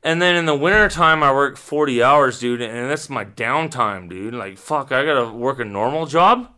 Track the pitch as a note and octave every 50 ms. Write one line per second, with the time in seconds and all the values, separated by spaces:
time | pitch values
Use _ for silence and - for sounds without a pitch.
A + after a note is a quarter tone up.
0 | _ D#3+ E3 E3+ F3+ F3+ F3 F3 E3 D#3+ D3+ C#3+ C#3+ F3 G3 G#3+ G#3+ G3 - D#3
1 | E3+ D#3+ D#3+ D#3 D3+ C#3+ C3+ C#3 C#3+ C3+ B2+ - - - D3+ D3 D3+ C#3+ B2+ A#2
2 | A#2 B2+ C#3+ D3 C#3+ C3 A#2+ - A#2 B2 A#2+ A#2+ A#2+ A2+ A2 A#2+ A#2+ C3 D3 D#3
3 | D3+ - C#3 A#2+ G#2 G2 G#2 - A#2 A2+ C3 D3+ D#3+ D#3+ D#3 C3 A#2+ G#2+ G2+ F#2+
4 | F2+ E2+ F2+ F#2 G2 A2 A#2+ B2 G#2 G2 F#2+ - - - D#3 D3 C3+ B2+ C3+ B2+
5 | C#3 D#3 D3+ C3+ A#2+ A2+ G#2+ A#2 A#2 C3 C3 B2+ A#2+ G#2+ G2+ G2 G#2+ B2 C#3+ D#3
6 | E3 D3 C3 E3 F3 G3 A#3+ B3 B3 - _